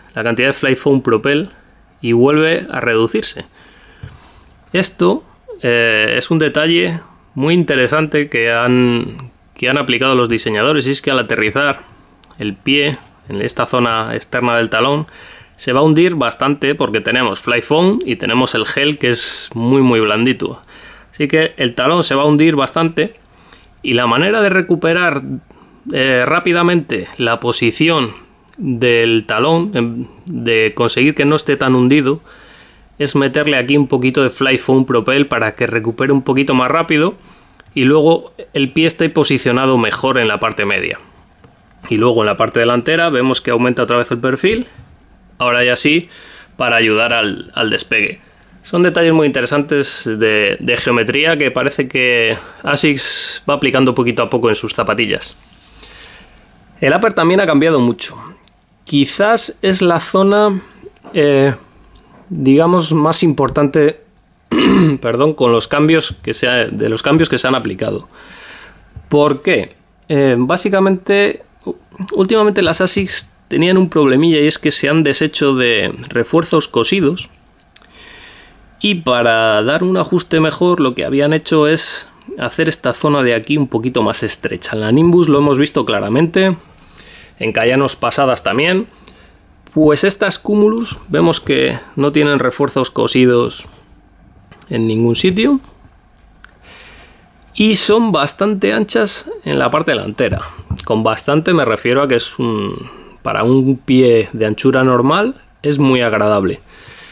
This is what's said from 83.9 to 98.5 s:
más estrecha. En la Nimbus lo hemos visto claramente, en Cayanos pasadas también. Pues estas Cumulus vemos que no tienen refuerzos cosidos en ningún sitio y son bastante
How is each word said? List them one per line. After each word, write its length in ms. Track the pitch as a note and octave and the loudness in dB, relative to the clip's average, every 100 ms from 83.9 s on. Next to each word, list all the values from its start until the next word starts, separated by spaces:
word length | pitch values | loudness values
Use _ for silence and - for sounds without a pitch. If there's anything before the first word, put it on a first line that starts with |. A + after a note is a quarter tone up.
| B2 | -2
más 200 | G#2+ A2+ | -2 -2
estrecha. 480 | G#2+ - - F#2 - | -4 -6 -8 -8 -8
En 80 | A2 | -4
la 100 | G#2+ | 0
Nimbus 380 | C3 E3+ F3 D#3+ | 2 4 4 4
lo 80 | C#3+ | 4
hemos 220 | D3 C3 | 4 2
visto 260 | D3 D3 | 0 -2
claramente, 720 | A#2 G2+ G2+ A#2+ E3 F#3+ F#3+ E3+ - - - - - - - - | -2 -2 0 0 2 2 0 0 -8 -20 -20 -20 -20 -20 -20 -8
en 140 | A2+ | -4
Cayanos 420 | A2 A2+ C3 C3+ | 0 2 2 0
pasadas 480 | - A#2+ - C3+ A#2 | -2 -4 0 0 0
también. 440 | - A2 D#3+ F#3 A#3 - - - - _ _ _ - | -2 0 0 0 -4 -12 -20 -20 -20 _ _ _ -6
Pues 280 | D#3 D3+ D3 | 2 4 4
estas 360 | G3 - G3 - | 0 0 -2 -2
Cumulus 600 | - G#3 G#3 A3+ A3+ - - | -2 2 2 2 -6 -10 -4
vemos 300 | D#3 E3+ D#3+ | 0 2 0
que 360 | - C3+ C3 B2 - | -2 0 0 -4 -8
no 160 | - C#3+ | -2 0
tienen 280 | D3 D3 C#3 | 2 2 2
refuerzos 520 | B2+ - C#3+ C#3 B2+ | 0 -2 -2 -2 -4
cosidos 760 | - A#2 B2+ B2+ A#2+ A#2+ - - - - - _ _ _ - - - - | -2 0 4 4 4 0 -4 -16 -20 -20 -20 _ _ _ -20 -20 -20 -8
en 160 | A2+ A2+ | -2 0
ningún 280 | A2 A#2 | 2 0
sitio 460 | A#2 F#3 F#3 A#3 C4+ - - - _ _ _ _ _ - _ - - - - - - _ _ _ | 2 0 2 2 0 -4 -20 -20 _ _ _ _ _ -20 _ -20 -20 -20 -20 -20 -20 _ _ _
y 220 | - G#3+ G#3 | 0 2 2
son 360 | - G#3+ A3+ | 2 2 2
bastante 600 | D#3+ C#3+ - G3+ | 0 -2 -2 -2